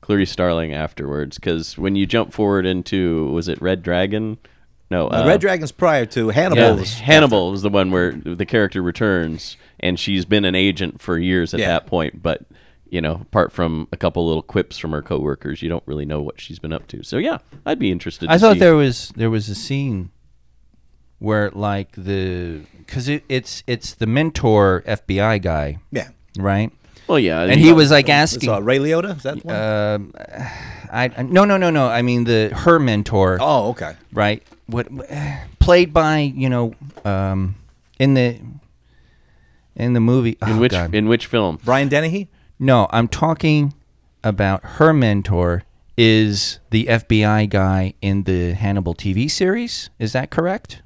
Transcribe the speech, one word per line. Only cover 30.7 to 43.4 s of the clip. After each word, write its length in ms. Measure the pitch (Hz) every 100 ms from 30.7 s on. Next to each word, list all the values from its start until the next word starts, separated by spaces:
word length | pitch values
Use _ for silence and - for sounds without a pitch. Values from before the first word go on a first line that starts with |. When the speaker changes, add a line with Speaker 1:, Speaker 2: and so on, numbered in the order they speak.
| - -
Speaker 3:
I, 140 | 113 127 120
I, 60 |
no, 200 | 127 180 208
no, 100 | 196
no, 120 | 175
no. 160 | 156 127
I 140 | 117
mean 200 | 123 123 117
the, 260 | 113 107
her 260 | - 175 165
mentor. 580 | 135 107 101 107 95 90
Speaker 2:
Oh, 280 | 139 139 104
okay. 260 | 120 78 78 _
Speaker 3:
Right. 300 | 110 104 107 _ - -
What, 200 | 113 120 135 - 147 147 139 - -
played 340 | - 175 180
by, 260 | 151 156 156
you 300 | 143 135 131
know, 240 | 123 120 - 139 - 104
um, 500 | 95 95 95 95 98 - _ _ _
in 140 | 135 135
the, 220 | 123 117 120 135 _ _ _ _ _ _ _ _ _ _ _ -
in 180 | 120
the 80 | 120
movie. 360 | 113 127 117 110
Speaker 1:
In 80 | 98
Speaker 3:
Oh, 60 | 110
Speaker 1:
which, 120 | 123
Speaker 3:
God. 200 | 95 85
Speaker 1:
in 140 | 107 107
which 180 | 117 -
film? 320 | 120 98 78
Speaker 2:
Brian 240 | 113 131 139
Dennehy? 400 | 143 160 185 196 _ _ _
Speaker 3:
No, 280 | 131 123 101
I'm 160 | 117 117
talking 640 | - 160 160